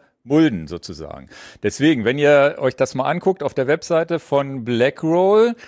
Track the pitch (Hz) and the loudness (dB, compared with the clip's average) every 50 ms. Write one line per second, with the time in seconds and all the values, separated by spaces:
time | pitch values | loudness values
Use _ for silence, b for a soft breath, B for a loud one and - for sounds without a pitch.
0 | b b b b _ 117 139 156 160 151 113 87 80 73 85 85 - - 90 73 | b b b b _ 0 2 2 4 2 0 -2 -8 -10 -12 -14 -14 -14 -16 -14
1 | 80 - - 71 67 - B B B B B B - 104 - - 135 156 160 123 | -14 -16 -16 -18 -20 -20 B B B B B B -6 -6 -2 0 2 2 2 2
2 | 104 113 127 143 147 143 147 143 139 143 - - 139 131 - - 131 - - 131 | 0 -2 0 2 4 4 4 6 4 2 0 -2 -4 -4 -2 -2 -4 -4 -2 -4
3 | 131 139 156 175 - 190 185 - 147 139 - - 131 123 151 170 - - 175 160 | -4 -2 -4 -2 -2 -2 -2 -2 -4 -6 -4 -4 -2 -2 -2 -2 -2 -2 -2 -2
4 | 170 165 170 160 - - 147 139 139 139 135 131 113 113 123 113 120 139 139 - | -2 -2 -4 -6 -4 -2 -2 -2 -2 -2 -8 -10 -6 -4 0 0 0 0 0 -2
5 | - 160 165 175 185 190 202 220 226 240 233 B B | -4 -2 0 2 2 4 4 4 2 2 0 B B